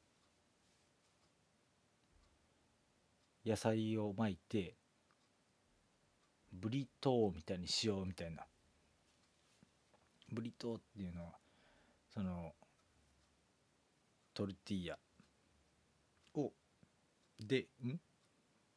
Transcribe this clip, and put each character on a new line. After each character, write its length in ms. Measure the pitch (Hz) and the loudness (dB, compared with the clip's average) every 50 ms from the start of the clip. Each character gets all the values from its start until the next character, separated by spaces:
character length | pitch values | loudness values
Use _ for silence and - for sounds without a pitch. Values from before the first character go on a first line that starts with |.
| _ _ _ _ _ _ _ _ _ _ _ _ _ _ _ _ _ _ _ _ _ _ _ _ _ _ _ _ _ _ _ _ _ _ _ _ _ _ _ _ _ _ - - - - - _ _ _ _ _ _ _ _ _ _ _ _ _ _ _ _ _ _ _ _ _ - | _ _ _ _ _ _ _ _ _ _ _ _ _ _ _ _ _ _ _ _ _ _ _ _ _ _ _ _ _ _ _ _ _ _ _ _ _ _ _ _ _ _ -20 -20 -20 -20 -20 _ _ _ _ _ _ _ _ _ _ _ _ _ _ _ _ _ _ _ _ _ 0
野 100 | 113 107 | 2 2
菜 420 | - - 113 110 110 110 110 110 110 | 4 4 4 4 4 4 2 2 2
を 160 | 104 104 98 | 0 0 0
巻 200 | 98 113 107 92 | 2 2 2 0
い 20 | |
て、 400 | - - - - 107 90 80 - - _ _ _ _ _ _ _ _ _ _ _ _ _ _ _ _ _ _ _ _ _ _ _ _ _ _ _ _ _ _ _ _ _ - | -2 -4 -2 0 0 0 -2 -6 -12 _ _ _ _ _ _ _ _ _ _ _ _ _ _ _ _ _ _ _ _ _ _ _ _ _ _ _ _ _ _ _ _ _ -16
ブ 180 | 101 90 98 110 | -10 -6 -4 -2
リ 180 | 120 139 135 - - _ | -2 -2 -2 -4 -8 _
ト 80 | - 139 | 2 4
ー 220 | 127 120 110 101 87 | 6 6 6 4 4
み 60 | 82 - | 0 -4
た 120 | - 98 | -6 -4
い 40 | 90 | -4
に 80 | 87 85 | -2 -2
し 200 | - - - 110 | 0 0 2 2
よ 140 | 101 95 | 2 0
う 40 | 95 | -2
み 80 | 92 92 | -4 -4
た 120 | - 87 | -4 -6
い 60 | 82 | -8
な。 140 | 82 76 - - _ _ _ _ _ _ - _ _ _ _ _ _ _ _ _ _ _ _ _ - - - - _ _ _ _ - - _ _ _ _ - - | -8 -10 -12 -14 _ _ _ _ _ _ -20 _ _ _ _ _ _ _ _ _ _ _ _ _ -20 -20 -20 -20 _ _ _ _ -20 -20 _ _ _ _ -14 -8
ブ 100 | 113 113 | -6 -4
リ 100 | 113 120 | -4 -6
ト 240 | - - - 120 117 | -6 -4 -4 -4 -4
ー 20 | 110 | -4
っ 40 | - _ - | -6 _ -8
て 60 | 101 | -6
い 80 | 95 90 | -6 -6
う 40 | 85 | -4
の 120 | 87 85 | -6 -8
は、 80 | 85 78 - - - - - - - - - - - - _ _ _ - | -10 -12 -16 -20 -20 -20 -20 -20 -20 -20 -20 -20 -20 -20 _ _ _ -6
そ 80 | 110 | -4
の、 320 | 98 92 87 87 85 80 - - - - _ _ _ _ _ - - _ _ _ _ _ _ _ _ _ _ _ _ _ _ _ _ _ _ _ _ _ _ _ _ _ _ | -2 -2 -2 -4 -6 -8 -10 -14 -20 -20 _ _ _ _ _ -20 -20 _ _ _ _ _ _ _ _ _ _ _ _ _ _ _ _ _ _ _ _ _ _ _ _ _ _
ト 120 | - 104 | -2 -2
ル 80 | 98 95 | -2 -2
テ 200 | - - - 104 | -6 -6 -4 -2
ィ 80 | 95 87 | -2 -2
ー 40 | 82 | -2
ヤ 120 | 76 - _ _ _ - - - _ _ _ _ _ _ _ _ _ _ _ _ _ _ _ _ _ _ - - - | -6 -8 _ _ _ -20 -20 -20 _ _ _ _ _ _ _ _ _ _ _ _ _ _ _ _ _ _ -20 -6 -4
を、 180 | 156 139 - - - _ _ _ _ - - _ _ _ _ _ _ _ _ _ - | -2 -2 -2 -4 -8 _ _ _ _ -20 -20 _ _ _ _ _ _ _ _ _ -10
で、 280 | 117 104 135 123 - - _ - 120 | -2 2 2 2 2 -2 _ -6 -4
ん？ 160 | 123 143 175 - _ _ _ _ _ _ _ _ _ _ _ _ _ _ | -4 -4 -4 -6 _ _ _ _ _ _ _ _ _ _ _ _ _ _